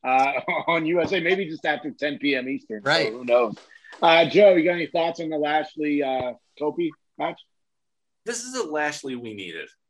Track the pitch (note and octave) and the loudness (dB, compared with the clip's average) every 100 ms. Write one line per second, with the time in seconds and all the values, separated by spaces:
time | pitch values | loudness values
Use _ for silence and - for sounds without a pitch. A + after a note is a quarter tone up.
0 | B2+ C3 C3+ C#3 D3 E3 - E3 D#3+ F3 | 2 2 2 0 -4 -4 0 0 2 0
1 | D#3 F#3 E3+ F#3+ F3+ D#3+ D#3+ D3 D3+ - | 0 0 0 0 -2 -4 -4 -4 -6 -6
2 | D3 C#3 C#3+ C3+ B2+ C#3 _ G#2+ G2+ D#3+ | -6 -2 -2 -2 -2 -8 _ -6 0 2
3 | C3+ A#2 B2 A#2+ A#2 - - - - - | 0 -4 2 4 4 -2 -16 -20 -20 0
4 | E3+ E3 E3 E3+ G#3 F3+ D#3+ F3 D#3 F3 | 4 6 6 8 8 8 2 0 -2 -2
5 | E3+ E3 D#3+ D#3 D3 D3+ D#3 - D3+ D3 | -2 -4 -6 -4 0 0 -2 -6 -2 0
6 | C3+ C3 B2+ B2 _ - D3+ D3 E3+ - | 0 -2 -4 -8 _ -6 -6 -2 -4 -6
7 | _ - - - _ _ _ _ _ _ | _ -8 -6 -6 _ _ _ _ _ _
8 | _ _ - A#3+ B3 B3+ F3+ D3+ D3 C#3+ | _ _ -10 -8 -8 -8 -4 -2 -4 -4
9 | C3+ B2 A#2 G#2 F#2 E2 C2+ _ _ | -10 -10 -10 -12 -12 -12 -14 _ _